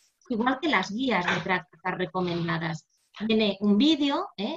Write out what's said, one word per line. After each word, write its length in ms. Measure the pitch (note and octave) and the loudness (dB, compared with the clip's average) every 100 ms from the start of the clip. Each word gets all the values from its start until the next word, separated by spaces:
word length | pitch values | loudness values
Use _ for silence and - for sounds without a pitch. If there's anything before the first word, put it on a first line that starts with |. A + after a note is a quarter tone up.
| _ _ _ | _ _ _
igual 300 | A3 B3 C4+ | 0 0 0
que 80 | E4 | 0
las 220 | G3+ F#3 | 0 -2
guías 340 | G#3 C4+ F#3+ | -2 0 0
de 160 | F3+ F3+ | 0 -2
prácticas 540 | F#3+ F3+ - - F#3 F#3 | 0 -2 -4 -8 -8 -4
recomendadas. 920 | F#3 F#3 F3+ E3+ E3+ E3 E3 D#3+ - _ _ - | -4 -2 -2 -2 -2 -2 -4 -6 -12 _ _ -8
Viene 360 | A3 A3 G#3 G3 | 0 2 2 2
un 180 | G#3 G3+ | 2 4
vídeo, 500 | D4 D4 C#4+ D4+ G4 - | 4 4 2 0 -4 -8
¿eh? 200 | A3 | -8